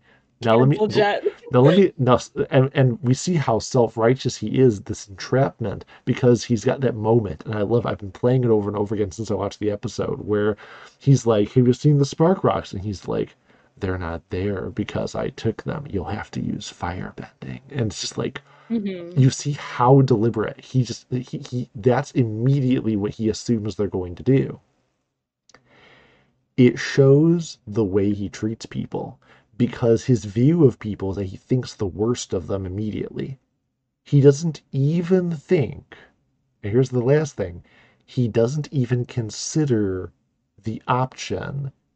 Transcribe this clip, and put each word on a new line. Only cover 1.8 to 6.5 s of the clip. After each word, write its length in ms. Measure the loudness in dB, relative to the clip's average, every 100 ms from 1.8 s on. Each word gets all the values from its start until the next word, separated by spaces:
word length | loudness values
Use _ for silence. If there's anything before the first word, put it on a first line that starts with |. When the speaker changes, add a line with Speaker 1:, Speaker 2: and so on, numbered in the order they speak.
| 4 2
Speaker 1:
now 180 | 2 2
s-, 160 | 0 -6 0
and, 200 | 2 2
and 260 | 2 2 2
we 100 | 0
see 220 | 0 0 -2
how 240 | 0 -2
self-righteous 800 | 0 0 0 2 2 2 -2 -6
he 220 | -4 4
is, 220 | 4 4
this 260 | -6 -12 -12
entrapment, 800 | -14 -2 0 0 -2 -8 -8 -14 -12 -4
because 380 | 2 4 4
he's 200 | 2